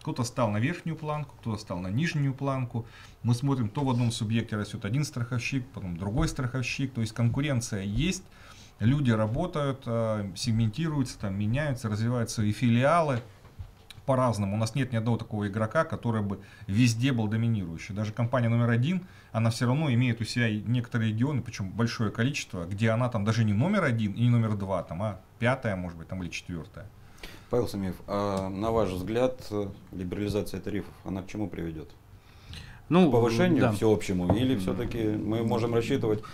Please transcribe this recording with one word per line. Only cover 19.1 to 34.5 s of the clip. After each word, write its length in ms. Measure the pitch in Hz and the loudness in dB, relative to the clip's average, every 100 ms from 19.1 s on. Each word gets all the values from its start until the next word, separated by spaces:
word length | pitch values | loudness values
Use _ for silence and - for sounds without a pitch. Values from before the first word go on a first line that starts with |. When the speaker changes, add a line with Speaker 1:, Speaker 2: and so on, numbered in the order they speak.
| - - | -18 -6
Speaker 1:
она 180 | 113 113 | 0 0
всё 160 | - 123 | 2 2
равно 260 | 135 156 | 2 2
имеет 300 | 117 127 113 | 4 4 2
у 20 | |
себя 240 | 110 123 117 | -2 0 0
и 140 | 107 | 0
некоторые 500 | 98 123 120 120 110 | 0 0 0 0 0
регионы, 300 | 107 131 139 | 2 0 0
причём 280 | - - 95 | -4 -6 -6
большое 400 | 92 117 - 104 | 0 0 2 -2
количество, 540 | - 120 151 - 92 | 0 0 0 -6 -8
где 240 | 85 98 113 | -6 0 2
она 220 | 110 123 | 2 0
там 160 | 113 101 | 0 0
даже 180 | 110 | 2
не 80 | 107 | 2
номер 320 | 101 160 208 | 4 2 2
один 280 | 156 113 107 | 2 2 0
и 100 | 101 | 2
не 80 | 120 | 4
номер 260 | 120 113 104 | 6 4 0
два, 260 | 98 92 | -2 -2
там, 200 | - 80 | -2 -4
а 180 | 107 92 - - | -4 -4 -12 -2
пятая, 380 | 117 131 117 92 | 0 2 0 -4
может 220 | 90 82 | -6 -8
быть, 100 | 82 | -10
там, 140 | 92 | -8
или 80 | 85 | -6
четвёртая. 560 | - - 87 - - - - - - - - - | -8 -8 -10 -10 -14 -18 -18 -20 -18 -16 -16 -2
Speaker 2:
Павел 180 | 120 104 | 0 0
Самиев, 280 | 101 95 87 - | -2 -4 -6 -4
а 420 | 101 101 98 95 | -2 0 -2 -2
на 220 | 95 110 | -4 0
ваш 200 | 113 98 | 2 2
взгляд, 640 | 90 90 113 127 127 - 104 98 98 - | 0 -2 0 0 -2 -6 -4 -4 -8 -12
либерализация 680 | 90 92 95 104 101 87 95 | -8 -6 -4 -2 -2 -2 -6
тарифов, 340 | 101 98 87 - | -6 -6 -6 -12
она 160 | 92 95 | -8 -8
к 40 | 92 | -8
чему 220 | 104 98 | -6 -6
приведёт? 420 | - 82 78 71 - - - - - - - - - - | -6 -8 -8 -14 -18 -20 -20 -20 -20 -16 -16 -16 -16 2
Speaker 3:
Ну, 200 | 165 170 | 6 8
Speaker 2:
К 40 | |
повышению 480 | 120 117 113 180 147 | 8 4 4 4 6
Speaker 3:
да. 120 | 127 | 4
Speaker 2:
всеобщему, 640 | 104 110 104 - 92 90 | 4 6 4 4 0 2
или 200 | 101 131 | 2 2